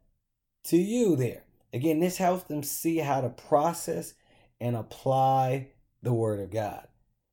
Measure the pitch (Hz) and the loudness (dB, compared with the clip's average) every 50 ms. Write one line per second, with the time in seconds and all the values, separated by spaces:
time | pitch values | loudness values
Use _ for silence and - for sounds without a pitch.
0 | _ _ _ _ _ _ _ _ _ _ _ _ - - 165 170 190 202 226 247 | _ _ _ _ _ _ _ _ _ _ _ _ -2 2 2 2 2 2 2 2
1 | 233 190 151 127 127 110 - - - _ _ _ _ _ - 120 139 165 156 156 | 4 4 4 2 0 -2 -4 -8 -14 _ _ _ _ _ -6 -2 0 0 2 2
2 | 175 185 175 - 190 175 185 185 - - 151 147 143 - - - - 165 165 160 | 2 0 0 0 0 0 0 0 -4 -6 -8 -6 -6 -6 -6 -4 -2 -2 0 0
3 | 151 143 135 139 131 117 - - - - 156 143 151 170 170 - - 170 165 170 | 0 0 0 0 -2 -4 -6 -10 -2 2 2 2 4 2 -2 -2 -6 -6 -6 -6
4 | 165 - - _ _ _ _ _ _ _ _ - 117 120 120 113 - - - - | -8 -10 -14 _ _ _ _ _ _ _ _ -8 -4 -4 -4 -4 -6 -10 -14 -6
5 | - 135 131 131 131 131 131 131 131 127 131 139 131 - - _ _ _ _ _ | -2 0 2 4 4 4 4 4 2 2 0 -2 -4 -8 -16 _ _ _ _ _
6 | - 123 120 113 113 110 104 101 98 87 104 110 104 101 - - - - _ _ | -4 -2 0 0 0 0 0 -2 -4 -4 -4 -4 -4 -4 -6 -10 -14 -18 _ _
7 | _ _ _ _ _ _ | _ _ _ _ _ _